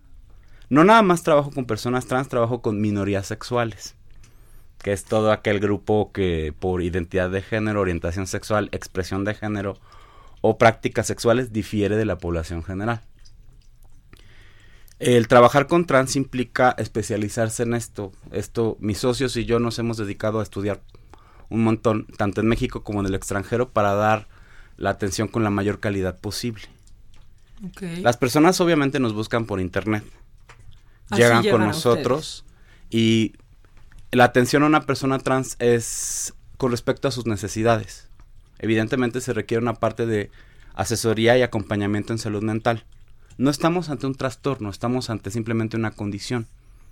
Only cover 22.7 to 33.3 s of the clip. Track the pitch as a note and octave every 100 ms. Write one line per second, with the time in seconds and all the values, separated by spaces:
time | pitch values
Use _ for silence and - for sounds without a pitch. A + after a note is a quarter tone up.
22.7 | A2+ - G#2 G2 F#2+ - G2 F#2+ A#2 B2+
23.7 | - G2+ G2+ G#2+ G#2+ G#2 - - - -
24.7 | - G2 G2+ G2+ F#2+ G#2+ A#2+ G#2+ G2+ G2+
25.7 | G2 A2 G2 F#2 F2+ G#2 F#2+ A#2+ A2 -
26.7 | - - - - - - - - - G3
27.7 | - F#3 E3+ G3 - B2 D3+ D#3+ F#3 F3
28.7 | D#3+ C#3 C#3 B2 G#2 A2 A#2+ A2+ G2+ F#2
29.7 | F#2+ G2 G#2+ - - - - - - -
30.7 | - - - - G3+ A#2+ A#2 G#2+ A2+ G#2+
31.7 | G#2 B2 A#2 - C3+ D#3 - - - -
32.7 | - - A2+ A2+ A2+ A2